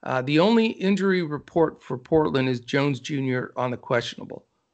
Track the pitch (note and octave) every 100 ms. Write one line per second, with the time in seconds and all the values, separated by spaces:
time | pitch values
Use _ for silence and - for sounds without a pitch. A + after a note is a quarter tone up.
0 | - C3 C3 D3 F#3+ A3+ A3+ A#3 F#3+ G3+
1 | G3 F#3 E3 D3 - F3 D#3 - - C3
2 | B2+ D#3+ D#3 C#3 C3 B2 A#2 C#3 C#3+ C3+
3 | - D3 C3+ B2+ - - B2+ A#2+ - A#2+
4 | A#2 - - - _ _ _